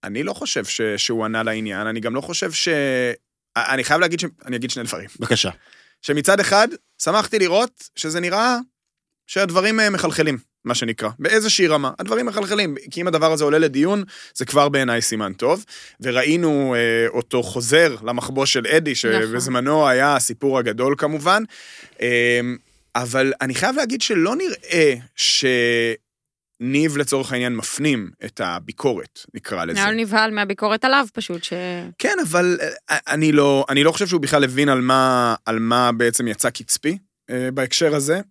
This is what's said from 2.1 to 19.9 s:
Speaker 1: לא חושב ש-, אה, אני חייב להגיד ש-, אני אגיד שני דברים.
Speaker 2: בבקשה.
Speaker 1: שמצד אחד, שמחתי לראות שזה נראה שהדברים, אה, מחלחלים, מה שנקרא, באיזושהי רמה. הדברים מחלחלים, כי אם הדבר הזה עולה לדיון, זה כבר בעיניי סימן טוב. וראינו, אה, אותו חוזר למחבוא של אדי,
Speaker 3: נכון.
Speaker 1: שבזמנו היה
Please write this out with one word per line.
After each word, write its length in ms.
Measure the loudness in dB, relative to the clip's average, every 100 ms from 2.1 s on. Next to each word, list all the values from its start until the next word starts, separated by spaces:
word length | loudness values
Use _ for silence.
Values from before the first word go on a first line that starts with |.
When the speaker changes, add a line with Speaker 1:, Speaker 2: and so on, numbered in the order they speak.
| -6
Speaker 1:
לא 60 |
חושב 300 | -6 -4 -4
ש-, 160 | -2 0
אה, 460 | 0 0 0 -2 -4 _ _ _ -4 0
אני 100 | 0
חייב 180 | 2 2
להגיד 180 | 2 0
ש-, 60 | -6 -10 -8
אני 100 | -6
אגיד 140 | -6
שני 140 | -8
דברים. 240 | -8 -8 -12 -10
Speaker 2:
בבקשה. 300 | -2 0 0 -6 _ -20 _ _
Speaker 1:
שמצד 380 | -4 0 4 4
אחד, 280 | 4 4 4 0 _ _
שמחתי 380 | -2 0 0 0
לראות 500 | 2 2 0 _ -20 -10
שזה 240 | -6 -4
נראה 380 | -2 0 0 0 -4 _ _ _ _ _ _
שהדברים, 520 | -2 0 2 2 2
אה, 100 | 0
מחלחלים, 480 | 0 -2 0 0 -2 _ _ -4
מה 100 | -4
שנקרא, 340 | -4 -4 -6 -4
באיזושהי 480 | 0 2 2 2 2
רמה. 240 | 2 0 -6
הדברים 260 | -4 -2 -2
מחלחלים, 500 | -4 -2 -2 -2 -4 -12
כי 100 | -6
אם 60 | -2
הדבר 240 | 2 2
הזה 120 | 2
עולה 140 | 2 4
לדיון, 460 | 2 2 2 0 -4 -12 -16 -10
זה 100 | -2
כבר 240 | 2 4
בעיניי 320 | 2 0 0
סימן 320 | -2 -2 -4
טוב. 320 | -2 0 0 -2 -20 -20 _
וראינו, 760 | -2 0 2 2 2 2 2 2
אה, 300 | 2 2 0
אותו 360 | 0 -2 -2
חוזר 520 | -2 -4 2 4 4 2
למחבוא 420 | -4 -4 -4 -2 0
של 220 | 0 2
אדי, 240 | 2 2
Speaker 3:
נכון. 200 | -2 0 0
Speaker 1:
שבזמנו 680 | 0 -2 -2 -2 2 4
היה 280 | 4